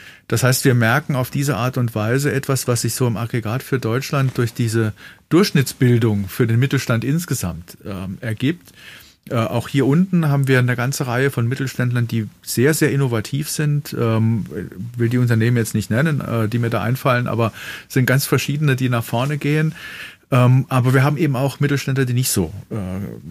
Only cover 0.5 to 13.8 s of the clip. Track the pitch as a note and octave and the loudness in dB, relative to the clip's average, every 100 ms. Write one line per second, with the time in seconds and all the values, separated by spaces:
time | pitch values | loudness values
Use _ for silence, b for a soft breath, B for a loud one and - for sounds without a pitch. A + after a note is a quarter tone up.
0.5 | B2+ C#3 A#2+ A2+ C3+ D#3 C3 B2 C#3 C#3+ | 2 4 4 4 2 0 -4 -2 -2 -2
1.5 | G#2 B2+ B2+ A#2+ A2 G#2+ C3 C#3+ B2 - | 0 -2 -2 -2 0 0 0 0 -2 -2
2.5 | C3+ - A#2+ A#2+ - B2+ A#2 A#2 B2 A2 | -2 0 -2 -2 0 -2 -2 -4 -4 -4
3.5 | B2 - C3 A2+ A#2+ C3+ C#3+ C3 - A#2 | -6 -4 -4 0 -2 -2 -2 0 0 -2
4.5 | - A#2 A2+ A2 - B B - D#3 G3+ | 0 0 2 0 -2 B B 0 2 4
5.5 | - C3 - B2+ A#2+ A2+ G#2 F#2+ - A#2+ | 2 0 2 4 4 4 0 -2 0 2
6.5 | A#2 C3+ C3+ - A#2 A#2 D#3+ F3 C3+ F2+ | 2 2 0 0 -2 0 -2 -2 -4 -4
7.5 | D#2+ F2 - - G2 F#2+ - A#2 G#2+ C3 | -6 -12 -16 -12 -10 -8 -8 -8 -2 -2
8.5 | F3 - - B B B B - A#2+ A2+ | -4 -8 -20 B B B B -4 -2 0
9.5 | A#2 - C#3 C3+ D#3 F#3+ F3+ D3+ C#3+ C3+ | -2 -2 0 2 2 2 2 2 2 4
10.5 | B2+ B2 A#2+ B2 C3+ C3 A#2+ C3+ C3 A#2 | 4 2 0 -2 -2 -2 0 0 0 -2
11.5 | C3 C3+ - B2 A#2+ A#2 A#2 G#2+ - - | -2 -4 -2 -2 0 0 -2 -4 -8 -6
12.5 | - C3+ D#3+ D3+ C#3 C3+ A#2 - C#3 D3 | 2 2 4 2 2 0 0 -2 -4 -4
13.5 | - D3+ D3 | -2 0 0